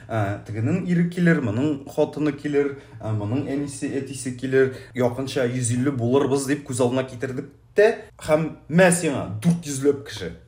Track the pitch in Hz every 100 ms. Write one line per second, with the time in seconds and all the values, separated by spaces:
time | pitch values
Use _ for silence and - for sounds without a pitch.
0 | - 117 98 104 - 107 120 175 180 175
1 | 170 185 170 156 123 107 151 139 - -
2 | 147 143 151 147 151 143 143 139 - -
3 | 110 107 104 131 123 139 143 - 143 127
4 | 127 135 131 123 131 131 131 - - -
5 | 123 120 135 147 123 127 117 123 135 135
6 | 117 135 131 139 131 147 - 120 123 131
7 | 127 117 131 127 143 - _ - 214 233
8 | - - - 156 156 - - 160 185 170
9 | 160 123 92 107 170 170 147 135 139 139
10 | - - 85 85